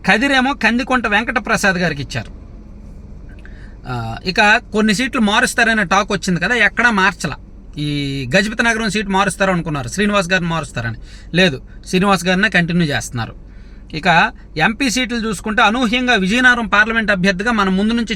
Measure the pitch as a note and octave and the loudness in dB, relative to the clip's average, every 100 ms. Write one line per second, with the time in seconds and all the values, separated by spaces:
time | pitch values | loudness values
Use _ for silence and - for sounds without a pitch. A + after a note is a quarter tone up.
0 | - G#3 C#4 C4+ B3+ C#4 G#3+ A#3+ C4 B3+ | 0 2 2 2 0 0 0 0 0 0
1 | A3 G#3 A3+ A#3+ G#3+ G3+ G3+ F3 F3 C#3+ | 2 0 0 -2 -2 0 2 2 -2 -4
2 | C3 B2+ - - - - - - - - | -6 -8 -8 -14 -18 -18 -18 -18 -18 -18
3 | - - - - - - - - - B2 | -16 -16 -16 -16 -16 -16 -16 -14 -8 -6
4 | A2 A2+ F#3 F3+ G#3 A3+ - G#3 G#3+ G3+ | -6 -8 -4 2 4 4 2 0 2 2
5 | C4 C4+ G3+ A3 B3 - A3+ A3 F3 G3 | 0 0 2 2 2 2 2 2 2 2
6 | G3+ G3+ - F3 F3+ A#3+ G3+ - A#3+ G3+ | 2 -2 0 0 0 2 2 2 2 4
7 | F#3+ F#3 D#3 B2 - - - - D3 D3 | 2 0 -6 -8 -14 -20 -14 -8 -4 -4
8 | C#3 C#3 B2 F#3 G#3 A#3 A#3 A3 A3+ G#3 | -4 -4 0 0 2 0 0 0 -2 -2
9 | G3 F#3+ G3 - G3 F3 D#3+ D3 A#2+ - | 0 0 0 0 0 0 -2 -4 -4 0
10 | G#3 G#3 F3 F#3+ E3+ E3 D3+ C3+ A2+ A2 | 2 2 2 0 0 -2 -4 -6 -6 -6
11 | - - - E3+ F#3 B2+ - - - F#3 | -12 -16 -2 2 4 2 -8 -18 -4 0
12 | G3+ F#3 F3 F#3 G#3+ F3+ E3+ F3 D#3 B2+ | 4 2 2 2 2 2 2 2 0 -2
13 | - A#2+ A2 - - - - - - D#3 | -4 -6 -6 -10 -18 -20 -18 -20 -12 -2
14 | F3 E3 A3 - - D3+ F3 A3 C4+ B3 | 2 4 2 -2 -10 -2 0 0 -2 0
15 | A#3+ A#3+ A3 G3 A3 G#3+ G#3+ B3 A#3+ B3 | -2 -2 -4 -4 -2 2 4 4 0 0
16 | B3 A3+ F#3 A#3+ B3+ A#3+ G#3+ G#3 A3 A3+ | 2 2 2 4 4 4 2 2 2 2
17 | G#3+ G3 F#3+ F3+ A3+ A3 F#3+ F#3 G#3+ A#3 | 0 2 2 0 0 0 2 2 2 0
18 | A3 | -2